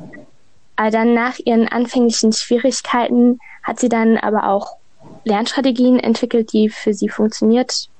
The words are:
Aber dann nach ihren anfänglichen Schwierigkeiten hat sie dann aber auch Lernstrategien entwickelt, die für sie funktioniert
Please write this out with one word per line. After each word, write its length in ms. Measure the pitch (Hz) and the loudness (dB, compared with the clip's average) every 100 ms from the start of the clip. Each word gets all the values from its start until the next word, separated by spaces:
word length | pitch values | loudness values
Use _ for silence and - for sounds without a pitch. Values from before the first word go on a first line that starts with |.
| - - - - - - - - | -20 -20 -20 -20 -20 -20 -12 -4
Aber 160 | 220 | -2
dann 220 | 226 226 | 0 2
nach 240 | 233 247 - | 2 0 -4
ihren 240 | - 226 226 | 0 2 2
anfänglichen 640 | 233 240 254 240 226 220 | -2 -2 0 0 2 0
Schwierigkeiten 1080 | 220 - 240 262 - - 247 233 240 240 247 - - | 0 0 0 0 -2 -2 -2 0 2 4 2 -6 -12
hat 180 | - 220 | -10 -4
sie 100 | 254 | -2
dann 280 | 233 226 226 | 2 2 2
aber 300 | - 214 - | 0 -2 0
auch 300 | 196 - - - - - - | -2 -4 -12 -20 -20 -20 -8
Lernstrategien 760 | 220 202 233 - 262 240 247 254 | -4 -2 -2 -2 -2 2 4 4
entwickelt, 520 | 226 226 240 233 220 | 2 -2 0 0 0
die 180 | 214 214 | 0 0
für 240 | - 214 | 0 -4
sie 160 | 202 208 | -2 -4
funktioniert 800 | - 214 - 220 240 247 - - - | -2 -4 0 2 2 0 -6 -10 -18